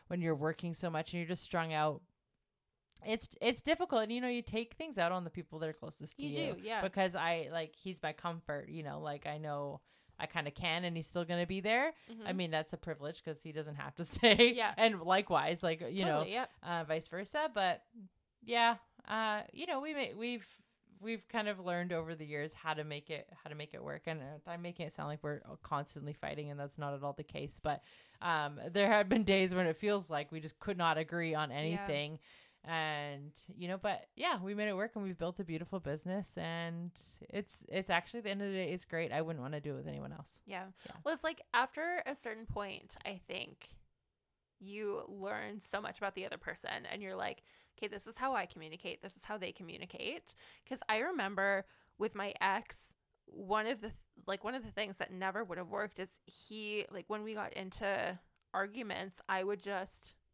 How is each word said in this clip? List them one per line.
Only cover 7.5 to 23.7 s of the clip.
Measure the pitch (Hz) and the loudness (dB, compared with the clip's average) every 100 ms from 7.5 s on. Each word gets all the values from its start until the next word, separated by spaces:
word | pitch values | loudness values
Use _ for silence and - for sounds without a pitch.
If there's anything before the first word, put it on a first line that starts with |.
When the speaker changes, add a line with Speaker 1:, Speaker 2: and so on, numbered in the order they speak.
Speaker 1:
like, | 165 160 - | -2 -4 -6
he's | 190 180 | -10 -4
my | 151 | -4
comfort, | 156 175 165 - 143 - | -2 -4 -4 -4 -4 -4
you | 160 | -6
know, | 147 143 | -6 -6
like, | 151 147 151 | -6 -4 -4
I | 151 | -4
know | 151 143 143 147 _ _ _ - | -2 -2 -4 -6 _ _ _ -8
I | 156 | -4
kinda | 170 147 | -2 -2
can, | - 180 165 | -2 0 2
and | 180 165 | 0 -2
he's | - | -2
still | 175 | -2
gonna | 165 175 175 | 0 2 2
be | 190 | 0
there. | 202 233 302 311 - | 4 4 4 0 -14
Speaker 2:
Mm-hmm. | 226 208 | -10 -2
Speaker 1:
I | |
mean, | 185 175 | 0 2
that's | 156 156 | 2 0
a | 160 | -4
privilege | - 143 147 160 | -6 -4 -4 -6
'cause | - 151 | -8 -8
he | 160 | -6
doesn't | 151 151 | -6 -6
have | 143 139 - | -4 -6 -4
to | |
<laughs> | 170 - 233 208 240 | -2 8 10 12 10
stay. | |
Speaker 2:
Yeah. | 247 214 - | 10 2 6
Speaker 1:
And | 226 196 | 6 6
likewise, | 165 190 202 160 151 170 | 6 6 8 4 6 4
like, | 175 160 | 2 2
you | 127 190 | 0 2
know, | 180 151 | 4 4
Speaker 2:
Totally, | 175 | 4
yep. | 220 262 - | 0 -2 -6
Speaker 1:
uh, | - 170 | -4 -2
vice | 156 160 - | 2 0 0
versa. | 175 202 - 202 | -6 -4 0 0
But | 208 185 - _ 233 190 _ _ _ | 4 4 2 _ -20 -20 _ _ _
yeah, | 226 233 233 220 - _ - | 2 6 6 6 -2 _ -4
uh, | 220 220 208 - | 0 2 0 -2
you | - 349 | -8 -2
know, | 269 | -2
we | 302 | 0
may, | 285 233 | -2 -2
we've, | 202 233 240 - - - _ _ - | -2 -2 -2 -6 -20 -20 _ _ -10
we've | 208 226 - | -6 -6 -2
kind | 233 208 | -2 0
of | 196 | -2
learned | 180 175 180 | 0 0 2
over | 165 160 | 0 -2
the | 160 | -6
years | 151 147 156 | -6 -4 -4
how | - 160 | -4 -2
to | 156 | -2
make | 151 147 147 | -2 -6 -6
it, | 151 - - | -8 -8 -14
how | 151 | -12
to | 151 | -10
make | 147 | -10